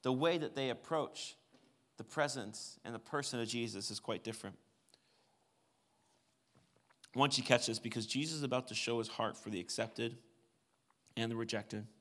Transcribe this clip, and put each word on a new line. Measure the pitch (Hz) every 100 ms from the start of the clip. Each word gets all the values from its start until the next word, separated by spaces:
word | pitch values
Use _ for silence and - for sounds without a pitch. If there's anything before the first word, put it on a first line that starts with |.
The | 127
way | 127 165 170
that | 143
they | 139 135
approach | 113 - 160 127 - - - _ - - _ _ -
the |
presence | 113 - 143 131 104 107 - -
and | -
the | 117
person | - 147 135 123
of | 113
Jesus | 120 117 98 98
is | 101
quite | - 113
different. | 113 107 101 - _ _ _ - _ _ _ _ _ _ _ _ _ _ _ _ _ _ _ - _ _ _ _ - 120
I |
want | 139 -
you |
to | -
catch | 123 -
this | 113
because | 117 117 110
Jesus | 135 156 156
is |
about | 143 127 127
to | 110
show | - 117
his | 110
heart | - 113 -
for | 101
the | 98
accepted | 85 - 113 - 117 120 - _ _ _ _ _ _ _ _ -
and | 117
the | 117
rejected. | 113 110 101 107 110 -